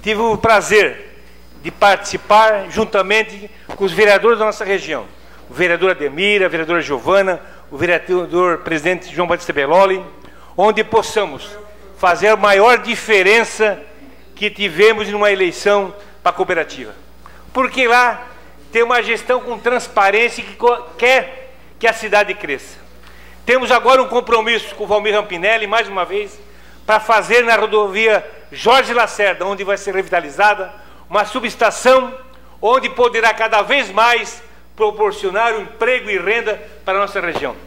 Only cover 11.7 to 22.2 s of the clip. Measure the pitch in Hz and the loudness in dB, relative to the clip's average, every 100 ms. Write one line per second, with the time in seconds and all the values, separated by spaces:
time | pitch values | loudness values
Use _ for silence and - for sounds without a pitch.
11.7 | - - - 185 170 196 214 202 196 220 | -20 -20 -2 0 2 2 2 4 6 6
12.7 | 240 202 226 - 208 185 226 220 - 214 | 4 0 -8 0 2 4 4 2 0 -2
13.7 | 185 - - - - - - 208 196 202 | -2 -10 -20 -20 -20 -20 -6 -6 -4 -4
14.7 | 160 214 220 208 208 208 196 185 165 202 | 4 4 4 -4 0 0 2 0 0 0
15.7 | 202 190 - - - 180 - 180 175 151 | 2 0 -10 -20 -4 -4 -2 -2 -2 -4
16.7 | 127 113 101 - - - - - 254 247 | -10 -16 -18 -20 -20 -20 -20 -10 -4 -2
17.7 | 254 247 240 247 208 - - - - - | 0 2 4 2 0 -12 -20 -20 -20 -6
18.7 | 226 233 247 208 226 - 254 247 233 233 | -2 2 0 0 -6 -2 -4 -2 -6 -2
19.7 | 247 - - 196 208 233 233 196 - 233 | -4 -2 2 2 2 -2 -4 -14 0 0
20.7 | 240 240 - 240 262 262 - - - - | 0 -6 -2 2 2 0 -14 -20 -20 -20
21.7 | - 226 220 214 202 | -4 -2 -2 0 0